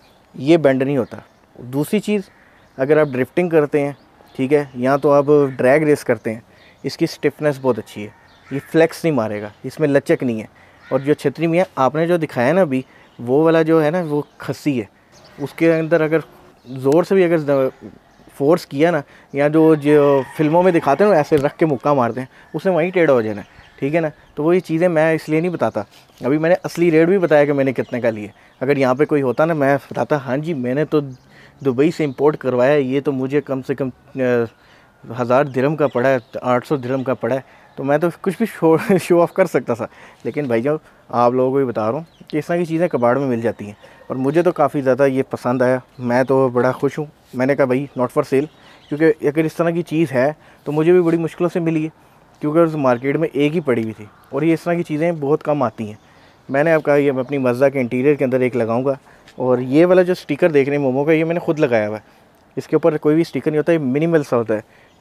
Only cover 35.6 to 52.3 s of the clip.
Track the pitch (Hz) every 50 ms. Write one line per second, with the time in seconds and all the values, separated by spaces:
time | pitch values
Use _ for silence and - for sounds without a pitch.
35.6 | 127 143 160 147 151 131 - 120 123 135 135 127 117 _ - - - 123 123 123
36.6 | 120 - 156 139 120 120 131 135 127 135 127 - - 113 127 135 127 _ - -
37.6 | - _ _ - 135 135 143 151 170 170 160 - - 196 175 - 226 202 - -
38.6 | - 160 160 156 - - 202 175 - - 175 170 170 160 - - 190 170 - 151
39.6 | 123 - 120 110 117 - - - - - - _ - 123 107 147 147 131 117 117
40.6 | 117 139 151 156 - _ _ _ _ - - 120 120 123 123 127 127 131 131 139
41.6 | 139 123 107 113 107 110 120 151 170 - _ - - - - 151 147 - 175 175
42.6 | 180 156 160 160 175 170 - 135 120 120 123 135 143 135 123 113 113 113 98 -
43.6 | 107 101 101 - - - - - - - - 131 131 135 147 170 175 175 165 -
44.6 | 151 131 - 151 135 131 127 120 139 139 131 131 131 - - 113 - 127 123 127
45.6 | 127 123 131 127 - _ _ - 123 123 120 127 131 127 135 135 135 131 120 123
46.6 | 123 127 127 - - 139 - - 151 147 - _ _ _ - 123 127 135 143 131
47.6 | 143 127 127 131 143 139 - 131 123 123 - 151 139 - 139 131 147 156 - _
48.6 | - - - - _ - 151 147 165 160 151 - - 147 135 160 160 156 - -
49.6 | 165 170 165 170 165 - 151 156 165 139 131 127 127 143 151 - _ - - _
50.6 | - - 147 151 156 165 180 185 175 165 170 170 165 156 - - 175 170 - 180
51.6 | 165 165 165 160 156 160 - _ _ _ _ _ _ _